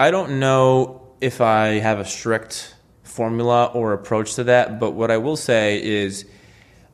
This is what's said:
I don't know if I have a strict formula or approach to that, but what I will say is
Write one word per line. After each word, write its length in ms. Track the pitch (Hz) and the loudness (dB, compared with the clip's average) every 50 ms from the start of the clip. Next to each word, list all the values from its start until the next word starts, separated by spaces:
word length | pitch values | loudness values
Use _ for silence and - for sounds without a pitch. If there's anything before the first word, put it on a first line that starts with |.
I 100 | 135 156 | 2 2
don't 300 | 175 190 180 127 139 131 | 2 0 -2 -4 -4 -2
know 600 | 135 135 131 131 131 131 131 131 127 127 - - - - - - | 0 2 4 4 4 4 4 4 2 0 -6 -18 -20 -20 -10 -6
if 200 | 131 127 - - | -6 -4 0 0
I 380 | 123 113 110 107 110 107 107 107 | 2 4 4 4 2 2 0 0
have 220 | 110 110 107 101 | 0 0 0 -2
a 40 | 98 | -4
strict 680 | - - - - 113 113 107 - - - - - - - _ _ _ _ _ _ | -8 -10 -8 -4 -4 -4 -4 -4 -8 -14 -14 -14 -16 -20 _ _ _ _ _ _
formula 600 | - - - 117 113 117 117 117 120 120 120 120 | -14 -6 -4 -4 -2 -2 -2 0 2 4 2 2
or 260 | 123 - 120 117 110 | 2 0 -2 -2 -2
approach 420 | 104 98 101 - 117 107 107 107 - | -2 -4 -4 -2 -2 -2 -2 -4 -6
to 100 | - 120 | -4 0
that, 360 | 120 123 123 123 - 110 110 | 2 4 4 2 0 -2 -4
but 100 | 117 104 | -4 -4
what 200 | 73 101 113 113 | -2 -2 0 0
I 60 | 113 113 | 0 0
will 180 | 113 147 156 | 0 -2 -6
say 440 | 151 - - 120 110 107 104 104 104 | -4 -2 0 2 2 2 2 0 -2
is 440 | - 107 107 104 101 98 98 98 - - - - - - - - - _ _ - - _ | -2 -2 -2 -2 -2 -4 -6 -10 -16 -18 -20 -20 -20 -20 -20 -20 -20 _ _ -20 -20 _